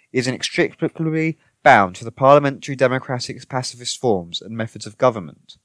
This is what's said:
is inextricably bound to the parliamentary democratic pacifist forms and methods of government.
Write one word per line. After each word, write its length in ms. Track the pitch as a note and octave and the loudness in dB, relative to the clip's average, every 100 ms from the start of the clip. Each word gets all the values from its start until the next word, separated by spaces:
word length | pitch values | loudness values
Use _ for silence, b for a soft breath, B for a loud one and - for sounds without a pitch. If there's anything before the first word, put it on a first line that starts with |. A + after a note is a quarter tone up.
| _ | _
is 140 | B2+ B2 | -4 -4
inextricably 1120 | B2 - - D#3 - D#3+ - D#3+ D#3 D#3+ D3+ _ _ | -4 -6 -2 -2 -2 -8 -4 -6 -4 -4 -6 _ _
bound 320 | D3 A#2 F#2+ F#2 | 6 6 4 0
to 80 | |
the 80 | A2+ | -4
parliamentary 640 | - C3+ C#3+ C#3+ C3 - | 2 6 6 4 -4 -8
democratic 720 | C3+ C3 C3 - B2 - - - | -2 0 0 -6 -8 -8 -14 -8
pacifist 520 | B2+ B2+ A#2 B2 - | -8 -8 -10 -12 -4
forms 400 | B2+ F#2+ E2+ - | 0 0 -2 -12
and 160 | G2 A2+ | -10 -10
methods 300 | A2+ G#2+ G#2+ | -10 -10 -14
of 100 | - | 0
government. 640 | B2+ A2+ D#2 - _ - | 0 0 -8 -16 _ -20